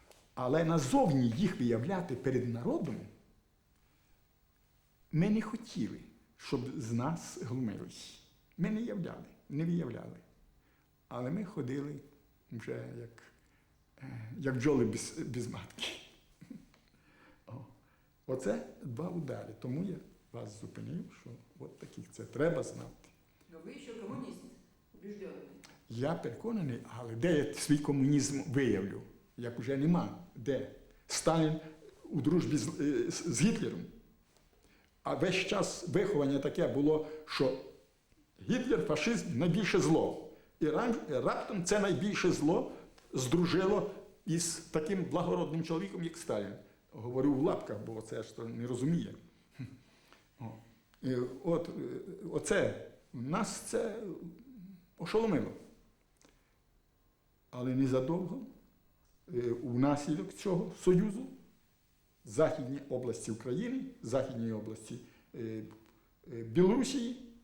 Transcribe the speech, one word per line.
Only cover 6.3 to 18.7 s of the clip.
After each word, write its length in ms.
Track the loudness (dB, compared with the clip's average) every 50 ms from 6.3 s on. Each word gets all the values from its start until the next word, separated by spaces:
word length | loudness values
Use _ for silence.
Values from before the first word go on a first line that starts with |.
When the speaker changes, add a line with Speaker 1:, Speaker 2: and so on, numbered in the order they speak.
| _ _
Speaker 1:
щоб 420 | -6 -2 -2 -2 -2 -4 -6 -6
з 120 | -4 -2
нас 520 | 0 0 0 0 -2 -4 -6 -10 -10 -10 -8
глумились. 800 | -6 -4 -2 -2 -4 -4 -6 -10 -12 -14 -16 -16 -18 -18 -20 -20 -20 _ _ _ _ _ -2
Ми 140 | -2 0
не 100 | 0 -2
являли, 420 | -2 -2 -4 -4 -4 -6 -6 -10 -14 -16 -20 -20 _ _
не 160 | -4 -2 0
виявляли. 520 | 0 0 0 0 -2 -6 -8 -10 -10 -14 -16 -20 _ -20 -20 -20 -20 _ _ _ _ _ _ _ _ _ _ _ _
Але 240 | -8 -6 -4 -2
ми 140 | -2 -4 -4
ходили 500 | -6 -6 -6 -4 -2 -2 -4 -4 -4 -8 -10 -12 -16 -20 _ _ _ _ _ _ _
вже 340 | -12 -12 -8 -8 -8 -8 -8 -10 -12 -12
як, 240 | -14 -14 -16 -20 -20 -20 _ _ _ _ _ _ _ _ _ _ _ _ _ -18
е, 340 | -14 -12 -10 -10 -10 -10 -8 -4
як 200 | -2 0 0 2
бджоли 280 | 4 4 6 6 4
без, 340 | 4 2 -2 -6 -6 -6 -6
без 280 | -6 -4 -4 -4 -4 -4
матки. 360 | -6 -10 -12 -12 -10 -8 -8 -8 -8 -10 -16 -20 -20 -20 _ _ _ _ -20 -18 -18 -18 -18 -20 _ _ _ _ _ _ _ _ _ _ -20 -20 -20 _ _ -16
О. 40 | -14 -14 -14 -16 -20 -20 _ _ _ _ _ _ _ _ _
Оце 420 | -4 -4 0 0 0 0 0 -2 -8